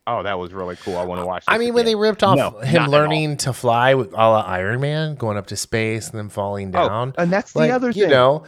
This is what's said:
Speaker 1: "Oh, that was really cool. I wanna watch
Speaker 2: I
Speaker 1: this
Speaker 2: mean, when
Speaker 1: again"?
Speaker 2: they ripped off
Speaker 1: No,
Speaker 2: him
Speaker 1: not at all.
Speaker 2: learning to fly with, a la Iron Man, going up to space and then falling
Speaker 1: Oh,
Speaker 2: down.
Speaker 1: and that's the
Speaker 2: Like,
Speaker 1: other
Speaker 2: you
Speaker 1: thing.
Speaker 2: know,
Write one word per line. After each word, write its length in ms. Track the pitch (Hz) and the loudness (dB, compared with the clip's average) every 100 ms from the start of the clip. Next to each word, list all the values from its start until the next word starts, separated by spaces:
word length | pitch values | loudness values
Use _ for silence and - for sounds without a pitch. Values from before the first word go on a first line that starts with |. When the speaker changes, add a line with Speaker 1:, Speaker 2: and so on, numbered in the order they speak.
| 113 | -6
Speaker 1:
"Oh, 180 | 113 | -4
that 160 | 95 92 | -4 -6
was 140 | 90 | -8
really 240 | 95 90 90 | -8 -10 -8
cool. 200 | 104 87 | -6 -4
I 60 | |
wanna 220 | 90 87 87 | -4 -6 -6
watch 180 | 90 - | -4 -2
Speaker 2:
I 100 | 226 | -2
Speaker 1:
this 80 | 240 | 0
Speaker 2:
mean, 80 | |
when 80 | 240 | 0
Speaker 1:
again"? 40 | 226 | 0
Speaker 2:
they 100 | 214 | 0
ripped 280 | 214 202 | 0 2
off 140 | 196 175 | 2 2
Speaker 1:
No, 220 | - - | 2 -2
Speaker 2:
him 140 | 131 | 0
Speaker 1:
not 200 | 165 139 | 2 4
at 0 | |
all. 60 | 147 | 4
Speaker 2:
learning 360 | 151 156 151 147 | 4 0 -2 -2
to 140 | 135 | -4
fly 440 | 117 123 117 127 135 | -2 0 4 4 2
with, 180 | 101 | 0
a 20 | 107 | 2
la 260 | 113 110 | 4 4
Iron 380 | 95 92 95 120 | 2 -2 -2 -2
Man, 360 | 143 151 156 143 | -2 -4 -6 -4
going 200 | 113 104 | -4 -4
up 120 | - | -6
to 100 | 101 | -10
space 520 | - 113 110 113 110 | -4 -2 -2 -4 -6
and 80 | 110 | -10
then 120 | 104 | -8
falling 440 | 107 101 101 98 | -4 -4 -4 -4
Speaker 1:
Oh, 140 | 127 135 | 0 0
Speaker 2:
down. 280 | 107 131 165 | 0 -4 -2
Speaker 1:
and 160 | 175 | 0
that's 180 | 196 - | 0 -2
the 80 | - | 0
Speaker 2:
Like, 120 | 240 | 2
Speaker 1:
other 180 | 254 247 | 2 0
Speaker 2:
you 140 | 202 | 2
Speaker 1:
thing. 80 | 185 | 4
Speaker 2:
know, 320 | 131 131 151 | 6 6 2